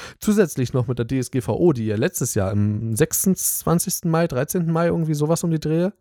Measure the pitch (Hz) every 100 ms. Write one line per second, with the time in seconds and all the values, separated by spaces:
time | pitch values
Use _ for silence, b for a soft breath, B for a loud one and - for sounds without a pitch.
0 | B B - 208 175 - 123 131 120 123
1 | 117 135 120 131 - 110 175 123 107 104
2 | 160 - 127 107 95 101 104 104 113 110
3 | 160 - 190 185 - - - 165 - -
4 | 170 160 170 123 139 185 165 165 170 170
5 | 160 151 151 165 175 160 151 160 185 -